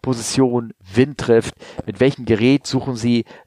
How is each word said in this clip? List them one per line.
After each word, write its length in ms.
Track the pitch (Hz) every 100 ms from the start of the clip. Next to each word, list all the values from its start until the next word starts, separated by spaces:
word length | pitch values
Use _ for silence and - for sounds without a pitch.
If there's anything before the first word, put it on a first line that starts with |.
Position, 680 | - 120 110 - 131 120 117 - 92
Windrift, 600 | 104 139 139 120 113 - - - - -
mit 140 | 101
welchem 240 | 131 143
Gerät 420 | 113 110 120 139 -
suchen 300 | 131 135 120
sie 300 | 120 120 - -